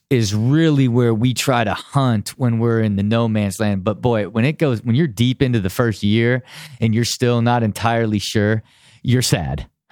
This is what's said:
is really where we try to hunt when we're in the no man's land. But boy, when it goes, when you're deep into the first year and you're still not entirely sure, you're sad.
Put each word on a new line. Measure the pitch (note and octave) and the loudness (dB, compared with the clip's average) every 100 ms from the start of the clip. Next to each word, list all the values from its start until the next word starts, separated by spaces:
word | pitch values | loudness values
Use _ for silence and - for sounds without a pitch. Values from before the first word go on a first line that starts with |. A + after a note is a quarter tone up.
| - | -2
is | B2+ G#2 | 0 0
really | G#2+ A#2+ D3+ E3 C#3+ B2+ | 0 2 2 4 2 2
where | A#2+ A#2+ | 2 2
we | A2 B2+ | 2 0
try | A#2 - A#2+ | 0 0 0
to | G#2 | 0
hunt | F2+ - C#3 C3 A2 - - | -4 -4 -2 0 0 -4 -4
when | B2 A2+ | -2 0
we're | A#2 A2+ | 0 2
in | A2 G2+ | 0 0
the | |
no | G2+ A#2 A#2 | 0 0 0
man's | G#2+ G2+ F#2 | 0 -2 -2
land. | G#2+ G2 | -2 0
But | G2 G2 | -2 -2
boy, | B2 A2+ G#2 | 0 0 -2
when | A2+ C3 | 0 0
it | D3+ | 0
goes, | D3+ A2 | -2 0
when | A#2 A#2 | 0 0
you're | E3 | 0
deep | G2 B2 B2 | 0 0 0
into | C3 A#2 | 0 0
the | F#2 | 0
first | - A#2+ G2+ | 0 -2 0
year | G#2 A2 A#2 B2 - - - C3 | 0 2 2 0 -6 -18 -20 -4
and | A2+ | 0
you're | A2 | 0
still | A#2 - A#2+ A#2+ | -2 0 0 2
not | A#2 A#2+ | 2 2
entirely | A2 - A#2 A#2 A2+ G#2 | 0 -2 -2 0 0 -2
sure, | - A2+ G#2 A2 - _ _ _ | -2 0 0 0 -4 _ _ _
you're | B2+ B2 | -2 0
sad. | B2 A2+ C#2 C2+ - _ _ | 0 -2 -2 -6 -10 _ _